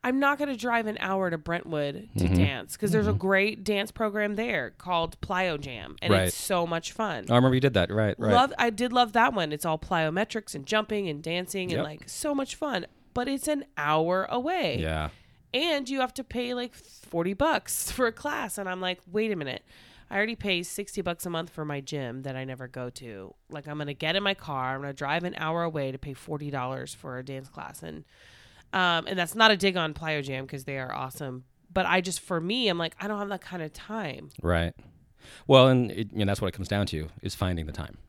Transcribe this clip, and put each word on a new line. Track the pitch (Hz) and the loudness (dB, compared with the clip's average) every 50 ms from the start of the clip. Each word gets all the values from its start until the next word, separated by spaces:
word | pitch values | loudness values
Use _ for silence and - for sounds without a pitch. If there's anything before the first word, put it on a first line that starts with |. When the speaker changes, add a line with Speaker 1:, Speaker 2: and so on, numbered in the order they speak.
| - | 0
Speaker 1:
I'm | 247 254 269 | 0 2 4
not | 277 277 294 | 4 2 2
gonna | 285 294 285 262 | 2 0 -2 -2
drive | 220 220 247 233 233 220 | -2 0 0 0 2 0
an | 214 208 - | 0 -2 -2
hour | - 185 196 196 190 180 | -2 0 0 2 2 0
to | 170 | 0
Brentwood | 160 151 165 170 170 - - 160 151 147 143 143 190 214 220 - | -2 -2 -2 -4 -4 -2 -2 -2 0 0 -2 -2 -6 -12 -6 0
to | 104 90 | 2 4
Speaker 2:
Mm-hmm. | 87 92 | 4 6
Speaker 1:
dance | 90 95 95 131 120 - - - | 6 6 4 2 -2 -6 -10 -6
'cause | - - - | -2 0 2
there's | - 220 208 | 4 4 4
a | 208 | 4
Speaker 2:
Mm-hmm. | 214 196 | 2 2
Speaker 1:
great | 190 190 196 190 196 214 208 - 190 | 4 4 6 6 4 4 0 -2 -2
dance | 208 208 196 202 - | 0 0 0 0 -2
program | - - 226 214 202 214 208 208 208 | -4 -4 -2 -2 0 0 -2 0 0
there | 196 226 240 214 156 127 107 | -2 -2 -2 -2 -2 -4 -4
called | - _ - 175 180 170 165 165 - - | -10 _ -4 0 2 2 2 0 -4 -10
Plyo | - - 190 180 190 180 156 - | -6 -2 0 0 2 0 0 -2
Jam, | 143 139 123 107 80 65 76 - | -6 -8 -10 -10 -12 -12 -12 -4
and | - - | 2 4
Speaker 2:
Right. | 101 95 92 | 6 6 6
Speaker 1:
it's | 90 - | 2 0
so | - - - 196 175 170 | -2 -2 0 0 0 2
much | 170 170 165 - - | 0 -2 -4 -4 -6
fun. | - - 220 202 156 117 95 - | -4 -4 -2 -2 -2 -4 0 6
Speaker 2:
Oh, | 117 | 6
I | |
remember | 120 127 131 131 | 8 8 8 6
you | 131 | 6
did | 131 139 117 | 4 4 4
that. | 98 87 85 | 4 2 4
Right, | 98 107 110 104 - - | 2 2 2 2 0 0
right. | 113 107 104 | 4 6 6
Speaker 1:
Love, | 240 262 269 - | 6 6 4 2
I | - 233 240 | 0 0 0
did | 220 196 247 247 | 2 0 -2 2
love | 240 247 247 220 202 | 4 4 2 4 4
that | 240 226 277 247 | 4 4 4 4
one. | 202 170 151 151 | 0 -2 -2 -2
It's | 151 - | -4 -2
all | 170 156 160 | -2 -2 -2
plyometrics | - - 190 165 160 156 160 185 220 - - 220 208 - - | -2 -2 0 2 2 2 2 0 -2 0 -4 -8 -8 -6 -10
and | 151 135 | -10 -4
jumping | - 208 214 214 - 214 208 196 | 0 0 0 2 0 -2 -2 -2
and | 170 147 147 160 | -2 -4 -4 -4
dancing | 160 170 180 185 180 - 196 185 180 | -2 -2 -2 -4 -4 -4 -4 -2 -2
and, | 165 | 0
Speaker 2:
Yep. | 151 - | -2 -2
Speaker 1:
like, | 147 156 - - - | -4 -6 -12 -14 -12
so | - - - 302 285 | -10 -4 -2 0 0
much | 277 269 - - | 0 -2 -4 -4
fun. | - 311 294 254 185 170 - - _ _ - _ | -6 -4 -2 -2 -2 -4 -6 -16 _ _ -6 _
But | 240 247 269 | -2 -2 0
it's | 269 269 - | -2 -2 0
an | 302 302 285 - - _ | -2 -2 -2 -4 -8 _
hour | - 147 147 156 156 160 170 180 190 190 | -2 0 2 4 4 4 4 2 0 0
away. | - - 247 254 311 370 359 269 165 131 107 | 0 -2 -2 0 0 0 0 0 0 0 0
Speaker 2:
Yeah. | 78 80 80 78 76 76 - - - - - _ - _ - | -2 0 0 -2 -2 -4 -6 -12 -20 -20 -20 _ -14 _ -2
Speaker 1:
And | - 311 349 311 285 269 | 0 0 2 0 0 -2
you | 240 269 262 | -2 -2 -2
have | 254 254 - | -2 -2 -2
to | - 262 | -8 -8
pay, | _ - 233 240 240 247 | _ -4 -4 -4 -4 -4
like, | 247 240 247 - | -4 -6 -8 -10
forty | - - - - - - - - 170 170 185 202 | -18 -20 -20 -20 -20 -16 -4 -2 0 0 0 2
bucks | - 277 320 302 196 - - - - - - | 2 4 4 4 2 0 -2 -4 -4 -4 -4
<laughs> | - | 0
for | - 254 | 2 2
a | 226 | 2
class. | 226 - - 294 294 302 277 202 - | 2 -2 -6 -4 -4 -4 -4 -4 -6
And | - 196 | -6 -4
I'm | 185 185 185 | -4 -4 -2
like, | 180 180 185 185 _ 180 | -2 -2 -4 -4 _ -4
"Wait | 170 214 220 220 | -2 0 0 0
a | 202 | 0
minute. | 170 147 131 127 - _ _ - - - - - - - _ | -2 -2 -4 -6 -8 _ _ -20 -20 -20 -20 -20 -20 -14 _
I | 196 | -2
already | 196 208 220 233 | -2 0 0 -2
pay | - - 202 185 175 175 | -4 -2 0 0 0 -2
sixty | - - - 202 - - 208 | -4 -6 -8 -8 -6 -6 -4
bucks | 175 180 170 - - | -2 -2 -4 -4 -6
a | 180 | -4
month | 170 165 170 170 | -4 -4 -4 -6
for | - - 156 | -8 -8 -6
my | 151 147 139 | -6 -6 -6
gym | 135 - 151 143 135 120 117 135 131 | -6 -6 -6 -6 -4 -6 -8 -8 -8
that | 139 131 | -8 -6
I | 131 131 | -6 -8
never | 131 131 127 127 | -8 -10 -12 -12
go | 123 127 127 123 123 | -12 -10 -10 -10 -10
to. | 123 - 135 117 107 98 95 - - _ _ _ | -10 -12 -14 -14 -12 -12 -14 -14 -16 _ _ _
Like, | 156 147 143 | -14 -12 -10
I'm | 147 147 151 | -8 -8 -6
gonna | 147 143 143 | -6 -6 -6
get | - 156 156 170 | -4 -2 0 0
in | 196 202 | 0 0
my | 196 196 | 0 -2
car. | - - - 143 131 131 127 135 | -2 -6 -6 -4 -2 -2 -2 -2
I'm | 135 | -4
gonna | 143 143 139 | -6 -8 -6
drive | - 147 139 151 170 170 | -6 -2 -2 0 0 -2
an | 180 160 | -4 -4
hour | - 156 156 165 170 170 | -4 -4 -2 -2 0 -2
away | 170 156 151 139 135 | -2 -2 -2 -4 -4
to | 131 | -4
pay | - - 143 135 | -6 -8 -10 -12
forty | - - - 156 147 151 147 | -12 -8 -8 -6 -6 -4 -4
dollars | 139 135 123 127 131 131 127 135 - | -4 -4 -4 -4 -4 -6 -8 -10 -12
for | - - - 127 127 | -12 -10 -8 -8 -8
a | 131 | -8
dance | 135 135 135 135 135 | -8 -10 -10 -12 -12
class." | - 143 143 - - - 160 | -14 -12 -12 -12 -12 -12 -12
And, | 165 156 156 147 _ _ - - - - - - - - - - _ - | -10 -10 -12 -14 _ _ -20 -20 -20 -20 -20 -20 -20 -20 -20 -14 _ 0
um, | 190 185 175 170 165 - | 2 2 4 2 2 0
and | - 190 | -2 -2
that's | 180 175 165 - | -2 -2 -2 4
not | 226 226 220 | 6 8 8
a | 214 | 8
dig | 180 180 196 180 | 6 4 2 2
on | 180 165 156 147 | 2 -2 -2 -4
Plyo | - 160 160 156 147 139 | -6 -4 -2 -2 -2 -2
Jam | 139 135 131 135 | -4 -6 -6 -6
'cause | 135 - 139 131 | -8 -10 -10 -8
they | - 139 | -6 -6
are | 135 131 127 - | -6 -6 -6 -6
awesome. | - 131 131 - - 151 131 127 127 127 _ _ _ _ _ | -6 -6 -8 -8 -8 -8 -8 -8 -10 -14 _ _ _ _ _
But | 170 190 180 | 0 0 2
I | 170 170 185 | 4 4 2
just, | 175 190 175 - | 2 0 -6 -8
for | - - 185 165 | -6 -4 -4 -2
me, | 160 175 220 254 247 | -2 -2 -2 2 2
I'm | 208 170 170 | 2 2 2
like, | 135 - - - | -2 -4 -6 -8
"I | 185 | -6
don't | 208 214 202 | -6 -4 -4
have | 202 202 | -4 -6
that | 202 185 | -6 -8
kind | - - 185 180 160 | -8 -10 -8 -8 -8
of | 151 - | -8 -10
time." | - - - 214 226 202 151 127 - 78 73 - - | -14 -12 -10 -8 -6 -6 -6 -8 -10 -14 -14 -12 -2
Speaker 2:
Right. | - 85 87 82 85 82 - - - - - - - _ _ _ - - - - - | 0 2 2 4 2 0 -4 -10 -20 -20 -20 -20 -20 _ _ _ -20 -20 -20 -10 4
Well, | - 135 131 127 | 8 8 10 10
and | 131 131 123 123 107 | 10 8 6 4 2
it, | - 98 110 101 | -2 -4 -6 -4
you | - 107 | 0 2
know, | 104 | 2
that's | 98 101 - | 2 2 2
what | 107 | 0
it | 92 - | -4 -2
comes | - 92 | -4 -4
down | - 101 101 101 | -2 0 0 0
to, | - - 78 78 78 - - | 0 -2 -4 -4 -6 -10 -6
is | - - - | -6 -6 -2
finding | - 98 92 90 82 78 | 0 0 0 0 -2 -4
the | 73 | -6
time. | 76 - 71 - - - - | -6 -8 -8 -10 -12 -16 -20